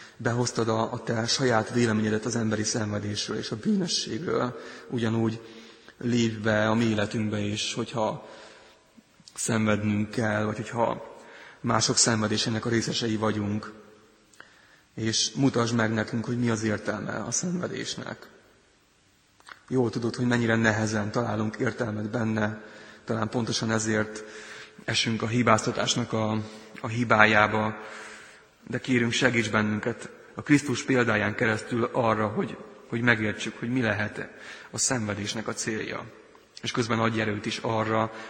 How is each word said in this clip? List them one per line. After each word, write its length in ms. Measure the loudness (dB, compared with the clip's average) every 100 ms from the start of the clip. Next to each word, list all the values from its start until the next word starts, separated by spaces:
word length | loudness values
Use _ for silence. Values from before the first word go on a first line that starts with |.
| -18 -6
behoztad 520 | 0 0 0 0 2
a, 220 | 2 0
a 120 | -4
te 240 | -4 -2 0
saját 460 | 2 4 4 2
véleményedet 520 | 2 4 4 2 0 0
az 100 | -2
emberi 280 | 0 0
szenvedésről 720 | 0 -2 -2 -2 -4 -4 -4 -6
és 140 | -6
a 40 | -4
bűnösségről, 1040 | 0 0 0 -2 -4 -4 -2 0 -2 -4 -12 -16 -8
ugyanúgy 500 | -2 0 2 2 -2 -10 -18 -20 -20 -20 -6
lépj 380 | 0 2 2 2
be 340 | 2 2 4
a 40 |
mi 120 | 4 4
életünkbe 540 | 2 0 -2 -2 -2
is, 340 | -2 -2 -4
hogyha 560 | -4 -4 -2 -2 -2 -10 -18 -20 -20 -20 -20 _ -20 _ _ -18
szenvednünk 760 | -6 0 2 4 2 2 0 0
kell, 340 | -2 0 0
vagy 120 | -2 -4
hogyha 600 | -6 -2 0 -2 -8 -18 -20 -20 -20 -6
mások 380 | 0 2 4 4
szenvedésének 680 | 4 4 2 0 0 0 0
a 40 |
részesei 460 | 0 0 -2 -2 0
vagyunk, 580 | 0 0 -2 -4 -6 -14 -20 -20 -20 _ _ -20 -20 -20 -20 -20 _
és 380 | -4 -2 0 0
mutasd 440 | 2 2 4 2 2
meg 180 | 2
nekünk, 320 | 0 0 -2 -2
hogy 140 | 0
mi 100 | 0
az 140 | 2
értelme 600 | 0 0 -2 -4 -4 -6
a 80 | -4
szenvedésnek. 960 | -4 -2 -4 -4 -6 -6 -8 -8 -12 -14 -20 -20 _ _ _ _ _ _ _ _ _ -20 -20 -2
Jól 200 | 2 2
tudod, 260 | 0 -2 0
hogy 120 | 2
mennyire 280 | 2 4 4
nehezen 560 | 4 2 0 0 0
találunk 440 | -2 0 0 -2 -2
értelmet 540 | -2 -2 -4 -4 -4
benne, 540 | -2 0 0 0 -2 -12 -18 -20 -12
talán 260 | -4 -2 0
pontosan 420 | 0 -2 0 0
ezért 520 | 2 2 0 0 -6 -12 -14 -16 -16 -18 -12
esünk 380 | -2 0 0 0
a 60 | 0
hibáztatásnak 840 | 4 6 4 4 0 0 0 0
a, 180 | 0 0 -2 -4 -12 -18 -10
a 60 | -6
hibájába, 880 | -2 4 8 8 8 6 4 -2 -4 -12 -14 -16 -16 -20 -20 -20 _ -8
de 120 | -6
kérünk, 320 | 2 4 4
segíts 400 | 4 4 4 2
bennünket 580 | 2 2 0 -2 -6 -10 -18 -14
a 80 | -8
Krisztus 420 | 4 4 4 -2
példáján 520 | 2 2 4 2 0 0
keresztül 540 | 0 0 -2 -2 0
arra, 360 | 2 2 2 0
hogy, 300 | -2 -4 -8 -16 -20 -8
hogy 140 | 0
megértsük, 580 | 2 4 2 -2 -6 -6
hogy 100 | -4
mi 120 | 0
lehet 460 | 0 0 -4 -6 -12 -14 -18 -16 -10
a 60 | -4
szenvedésnek 720 | -2 0 -2 -2 -4 -6 -6
a 60 |
célja. 500 | -6 -4 -4 -6 -8 -10 -16 -20 -20 _ -10
És 100 | -4
közben 280 | -2 0 2
adj 220 | 2 2
erőt 240 | -2 -2 -4
is 120 | -4
arra, 540 | -2 0 0 0 0 -4